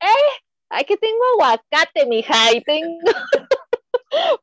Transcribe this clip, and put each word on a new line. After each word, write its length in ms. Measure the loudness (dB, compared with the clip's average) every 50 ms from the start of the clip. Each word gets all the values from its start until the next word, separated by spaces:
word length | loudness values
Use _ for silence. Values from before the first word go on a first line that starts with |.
"Eh, 380 | 0 2 2 4 2 2 0 -4 _ _ _ _ _ -8
aquí 260 | -6 -4 -2 -2 -2
tengo 260 | -2 -2 -2 -2 0 0 2 2
aguacate, 720 | 2 2 2 0 -2 _ _ -2 -2 -2 0 0 -2 0
mija, 460 | 0 -2 -2 -2 0 0 2 2 2 2
y 80 | 0
tengo 360 | -2 -4 -4 -4 -4 -8 -8 -4
<laughs> 1400 | -2 -2 -2 -2 -2 -4 -4 -2 -2 -2 -4 -4 -4 _ -10 -10 _ _ -6 -6 -6 -4 -4 -2 0 0 -2 -4